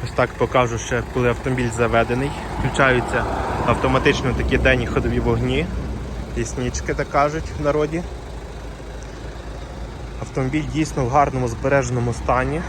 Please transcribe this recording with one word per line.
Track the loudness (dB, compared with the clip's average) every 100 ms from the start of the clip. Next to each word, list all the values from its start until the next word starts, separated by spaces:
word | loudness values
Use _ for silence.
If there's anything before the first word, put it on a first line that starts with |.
Ось | -6
так | 0 0
покажу | 2 2 4 2 0
ще, | -2 -2 -2
коли | 2 2
автомобіль | 2 0 0 0 2
заведений. | 2 4 2 2 0 -4 -6 -2
Включаються | -2 4 4 4 2 -2 -2 -2 -2 -2 2
автоматично | 2 4 4 4 4 2
такі | 0 2 4
денні | 4 4 2
ходові | 0 0 0
вогні. | 2 2 2 0 0 -4 -4 -6 -6 -8 -6 -4
Ліснички, | -4 -4 -4 -4 -4
так | -2 0
кажуть | 4 2 2 -6 -2
в |
народі. | 0 2 2 0 -6 -10 -10 -12 -12 -12 -12 -12 -12 -12 -12 -12 -12 -10 -10 -10 -10 -10 -10 -10 -10 -10
Автомобіль | -6 -4 0 0 0
дійсно | -2 -2 0 2
в |
гарному | 4 4 2 -2
збереженому | 0 2 2 2 0 0
стані. | -2 0 2 2 -2